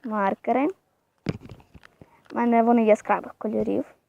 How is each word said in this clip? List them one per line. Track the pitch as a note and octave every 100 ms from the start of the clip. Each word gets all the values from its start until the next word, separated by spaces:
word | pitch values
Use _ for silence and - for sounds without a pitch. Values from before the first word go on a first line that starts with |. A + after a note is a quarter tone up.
маркери. | A#3+ G#3+ G3 G#3+ - A#3+ D4+ F#4+ _ _ _ _ - - - - _ - - _ - _ _
У | A#3
мене | A#3+ A#3
вони | A3+ A#3+
яскравих | A3 G#3 - G#3 - -
кольорів. | A3 G#3+ G#3+ G3+ D4 _